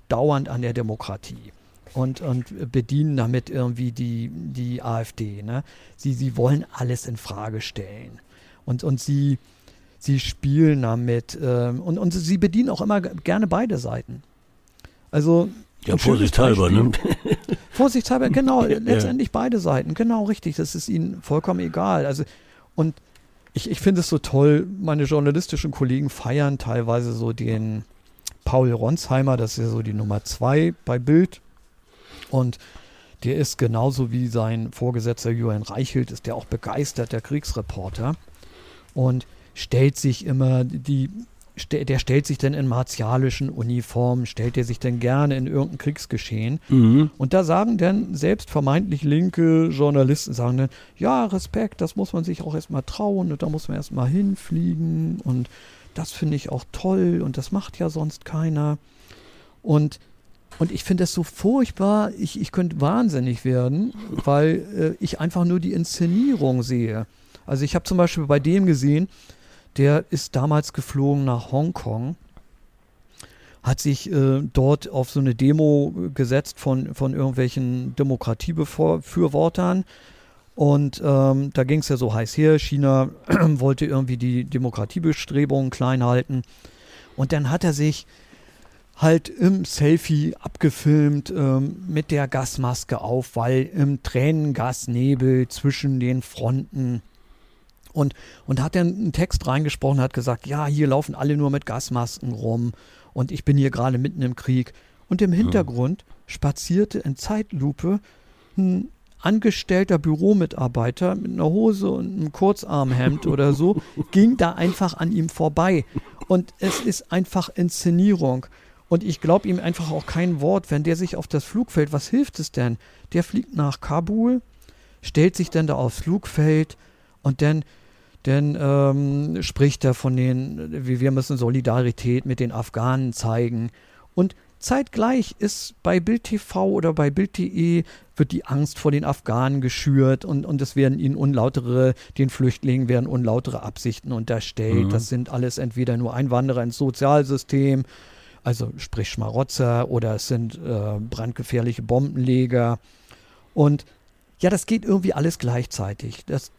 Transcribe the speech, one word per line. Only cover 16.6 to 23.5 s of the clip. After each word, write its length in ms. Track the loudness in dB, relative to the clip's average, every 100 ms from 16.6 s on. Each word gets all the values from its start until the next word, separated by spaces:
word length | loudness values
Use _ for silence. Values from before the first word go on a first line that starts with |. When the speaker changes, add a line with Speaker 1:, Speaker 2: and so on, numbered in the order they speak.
| 6
Speaker 2:
ne? 140 | 6 4
Speaker 1:
Beispiel. 460 | 2 0 -2 0 -2 -2 -8 -6
Vorsichtshalber, 580 | 2 4 4 0 0 2
genau, 360 | 2 4 4 4
Speaker 2:
<laughs> 20 |
Ja. 100 | 2
Speaker 1:
letztendlich 540 | 2 2 2 0 -2
beide 280 | -2 0 0
Seiten, 360 | 2 0 0 -2
genau 300 | 0 0 0
richtig, 320 | -2 -4 -4
das 180 | -4 -6
ist 140 | -4
ihnen 340 | -2 -2 -6
vollkommen 360 | -2 -2 0 -2
egal. 460 | -2 -2 0 0 0
Also, 180 | -4 -6 -10 _ _ _ -2
und 180 | -2 -2 _ -20 _ _ _